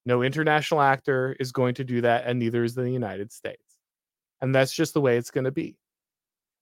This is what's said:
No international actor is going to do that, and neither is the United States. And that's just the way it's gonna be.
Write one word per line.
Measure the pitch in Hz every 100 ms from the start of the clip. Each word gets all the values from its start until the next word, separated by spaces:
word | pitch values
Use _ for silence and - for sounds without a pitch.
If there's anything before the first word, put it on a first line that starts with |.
| 123
No | 123
international | 131 143 156 151 139 160
actor | 139 135 - 131 131 135
is | 131
going | 135 123 123
to |
do | 127 120
that, | 120 117 123
and | 123
neither | 117 120
is | 117
the | 123 123
United | 127 107 95 101
States. | - 104 - _ _ _ _ _ _ _ _
And | 131 135
that's | 135
just | - 156
the | 156
way | 135 120
it's | 117
gonna | 139 131
be. | 143 - - _ _ _ _ _ _ _ _